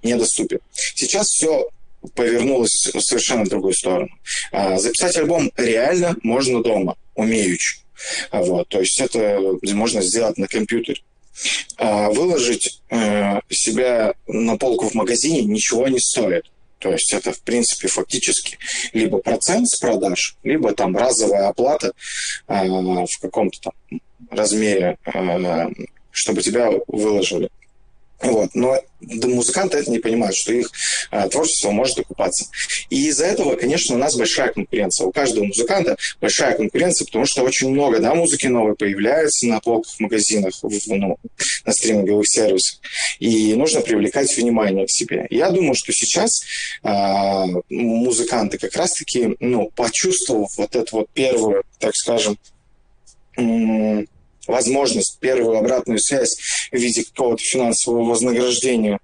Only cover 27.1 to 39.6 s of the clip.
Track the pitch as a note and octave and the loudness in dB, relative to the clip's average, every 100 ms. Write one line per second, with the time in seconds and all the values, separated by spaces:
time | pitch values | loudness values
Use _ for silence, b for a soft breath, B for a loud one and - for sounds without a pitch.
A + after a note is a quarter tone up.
27.1 | G#2 F2+ F2 F2+ - - - - - - | 2 0 -2 -4 -8 -20 -20 -20 -20 -20
28.1 | - C3 A2 G2 - B2 C3+ - - - | -6 0 2 0 0 2 2 -2 -20 -12
29.1 | A2+ B2 B2 A#2+ - F#3+ D3 C3+ A2+ A2+ | -2 0 2 2 0 0 0 0 -2 0
30.1 | A2+ G#2 F#2+ - A#2+ A#2 B B B B | 0 0 -2 0 0 -2 B B B B
31.1 | A2 F#2+ C#3+ E3 - G#2 G#2 C3 C#3 - | -2 0 0 0 0 0 2 0 -2 -6
32.1 | F#2 F2+ - - B B B B C3+ D3+ | -2 -2 -2 -6 B B B B 0 0
33.1 | C#3 E3+ G#3 D#3+ - B2 E3+ - B2 C#3+ | 2 0 0 0 0 0 0 0 0 0
34.1 | B2 A2+ - B2 - F#2+ A#2 F#2+ - - | 0 0 2 0 -2 -4 -2 0 0 0
35.1 | - C#4 A#2 G3+ - - G3 E3 - B | 0 0 2 0 0 2 2 0 -2 B
36.1 | - G#2 - C#3+ - G#2+ C3+ F3 E3 C#3+ | -2 -2 2 2 2 0 2 2 0 -2
37.1 | A2+ C3 - C3+ - C3 C3+ C#3+ A2+ A2+ | 0 0 2 0 0 0 2 4 4 4
38.1 | E3 E3 C#3 C3+ A#2+ G#2+ G#2 G#2 G2 G#2+ | 2 2 2 2 2 2 2 -2 0 2
39.1 | D3+ D3+ - A#2+ A2 | 2 2 2 0 0